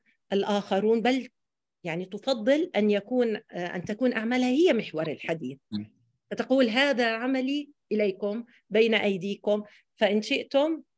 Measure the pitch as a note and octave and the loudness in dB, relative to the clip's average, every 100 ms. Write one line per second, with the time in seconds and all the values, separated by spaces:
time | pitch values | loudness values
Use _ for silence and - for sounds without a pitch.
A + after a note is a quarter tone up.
0 | _ _ - G3 G3+ G3+ G3 G3 G#3 A3+ | _ _ -4 -2 0 -2 0 0 2 2
1 | A3+ C4 A3+ _ _ _ _ _ F3 E3 | 2 0 -2 _ _ _ _ _ -8 -6
2 | F#3 G3+ C4 B3 G#3+ D4 E4+ G3+ G#3+ G3+ | -8 -6 -4 0 2 2 2 2 2 2
3 | G3+ B3+ A#3+ G#3 - F3+ F3 F3+ E3+ G#3 | 0 0 0 -2 -8 -8 -6 -6 -8 -2
4 | B3+ A3+ A3 B3+ B3+ C4 F4 A#3 E3+ D#3 | -2 0 -2 0 2 4 4 2 -2 -4
5 | D#3+ B2 - E3 B2+ C#3+ _ G#2 G#2+ _ | -6 -6 -6 -6 -6 -12 _ -10 -10 _
6 | _ _ - G3+ A3+ C4 B3 A#3 C#4+ B3 | _ _ -10 -6 2 4 4 4 2 2
7 | A#3 A3+ B3+ C4 B3+ D4 C#4+ _ - G#3+ | 0 -2 -2 -2 -2 -4 -8 _ -4 -2
8 | G#3 F#3 G#3 A3 A#3 _ - G#3 A3+ G#3+ | 0 -2 -4 -6 -10 _ -2 2 4 2
9 | G#3 F#3+ G3 G3 - G#3 G#3 - _ - | 0 -2 -4 -4 -2 -2 -4 -18 _ -2
10 | G#3 G#3 G#3+ C4+ - C#4 D#4 D#4 - | 0 2 0 -4 0 0 0 -2 -8